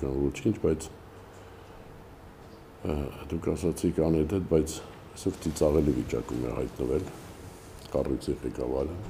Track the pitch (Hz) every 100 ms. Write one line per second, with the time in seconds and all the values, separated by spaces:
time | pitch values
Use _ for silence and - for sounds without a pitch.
0 | 69 67 69 - 113 107 85 80 - -
1 | - - - - - - - - - -
2 | - - - - - - - - 92 73
3 | 69 - - 82 87 80 87 78 90 82
4 | 82 80 76 98 87 80 78 - - -
5 | - - 98 - 82 73 78 78 73 62
6 | 60 60 - 60 62 60 64 - 64 67
7 | - - - - - - - - - 71
8 | 67 65 - 69 62 - 62 65 76 90